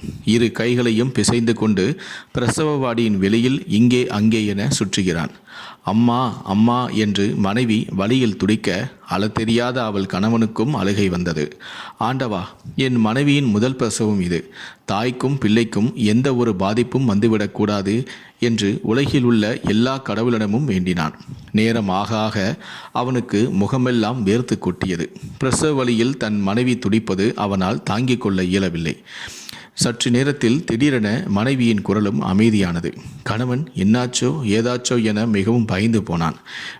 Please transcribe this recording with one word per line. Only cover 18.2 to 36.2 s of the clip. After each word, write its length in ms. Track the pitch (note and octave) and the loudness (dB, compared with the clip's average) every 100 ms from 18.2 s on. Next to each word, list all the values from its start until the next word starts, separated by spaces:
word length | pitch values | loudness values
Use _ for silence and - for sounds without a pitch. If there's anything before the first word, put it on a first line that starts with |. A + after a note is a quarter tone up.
| - - | -20 -2
என்று 400 | A#2+ A2 G2+ - | 0 2 0 0
உலகில் 400 | - A#2+ C#3 D3 | 0 0 2 2
உள்ள 360 | B2 A#2 G#2 C3 | 4 4 2 0
எல்லா 360 | - G#2+ B2+ C3+ | 0 2 2 0
கடவுளிடமும் 680 | B2 G#2 A#2+ A#2 G#2 A2+ D3 | -4 -2 0 0 0 0 0
வேண்டினான். 540 | F#2 F2+ F2 D#2+ - - - - | 0 0 -2 -2 -6 -16 -18 -4
நேரம் 380 | G#2+ A2+ A#2 G2+ | 0 2 2 0
ஆக 280 | F#2 G#2 A2 | 0 0 -2
ஆக 460 | G#2+ G#2+ F#2+ D#3 - - - | -2 -2 -2 -4 -10 -18 -8
அவனுக்கு 580 | A#2+ B2 B2+ - G#2 B2 | -4 -2 -2 0 0 2
முகமெல்லாம் 760 | F#2+ G2+ C3 B2+ A#2+ G#2+ B2+ F#2+ | 0 0 0 2 2 0 0 2
வேர்த்து 320 | A2+ B2 G#2+ | 2 0 -2
கொட்டியது. 540 | F#2+ E2+ G2 E2+ - - - - | -2 -2 -2 -2 -6 -10 -16 -4
பிரசவ 360 | C3 - D#3 | -2 0 0
வலியில் 440 | C#3 B2 A2+ A#2+ C3+ | 0 2 2 0 0
தன் 240 | A2 G#2 | -2 0
மனைவி 360 | G2 A2 B2 A#2+ | 0 2 2 0
துடிப்பது 560 | G2 A2 A2 F#2+ G#2+ - | 0 0 0 0 0 0
அவனால் 480 | G2+ G2 F#2 A2+ | -2 0 0 -2
தாங்கிக் 380 | - G#2 B2+ A#2+ | -2 -2 0 0
கொள்ள 220 | G#2 F#2+ | 0 0
இயலவில்லை. 600 | F2+ F#2+ F#2+ E2 E2 - - - - - - - - | 0 0 0 -2 -4 -6 -12 -16 -16 -16 -16 -18 -12
சற்று 380 | - B2+ A#2 B2+ | -2 -2 0 0
நேரத்தில் 540 | A#2+ C#3 C#3+ A#2 C#3 - | 2 2 2 2 2 0
திடீரென 580 | A#2 D3 B2+ G#2 A2+ - | 0 2 2 0 -2 -2
மனைவியின் 540 | G2 A#2+ C3+ A#2 G#2 | 0 0 2 2 2
குரலும் 400 | F#2+ G2+ G2+ G#2+ | 0 0 0 0
அமைதியானது. 760 | G2 F#2+ A2+ G#2+ F2+ E2+ E2+ - - - | 0 4 4 4 2 -2 -6 -8 -14 -10
கணவன் 460 | - G#2+ B2+ B2 - - | -6 -4 -2 -4 -4 0
என்னாச்சோ 540 | F#2+ A#2+ B2 - B2 D#3 | 2 2 0 0 -2 0
ஏதாச்சோ 600 | A2+ G#2+ A#2 B2 - B2 | 0 2 2 -2 0 0
என 220 | A2 G#2 A#2 | 2 0 0
மிகவும் 400 | G2+ F#2+ A#2+ G#2 | 2 2 2 2
பயந்து 380 | F#2 A2 A2+ | 0 2 2
போனான். 320 | F2 E2+ | 0 -2